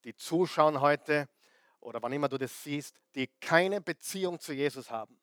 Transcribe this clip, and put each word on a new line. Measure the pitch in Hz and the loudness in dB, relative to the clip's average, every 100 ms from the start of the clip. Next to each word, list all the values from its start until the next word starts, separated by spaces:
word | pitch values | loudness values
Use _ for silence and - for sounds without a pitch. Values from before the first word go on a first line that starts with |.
die | 117 | -16
zuschauen | - - 170 175 - 156 147 | -14 -2 0 2 6 4 6
heute | 143 147 - 147 143 _ _ _ _ _ | 4 4 2 0 0 _ _ _ _ _
oder | 120 113 | -12 -8
wann | 120 | -4
immer | 139 143 | -2 -2
du | 135 | -2
das | 131 - | -6 -8
siehst, | 147 147 - _ _ | -8 -8 -8 _ _
die | 135 131 _ | -6 -6 _
keine | - 165 190 202 | 2 4 4 -2
Beziehung | 175 160 - 190 180 170 | -6 -8 -8 -4 -4 -6
zu | - | -8
Jesus | 139 143 131 - | -2 -2 -2 -10
haben. | 113 107 120 | -10 -10 _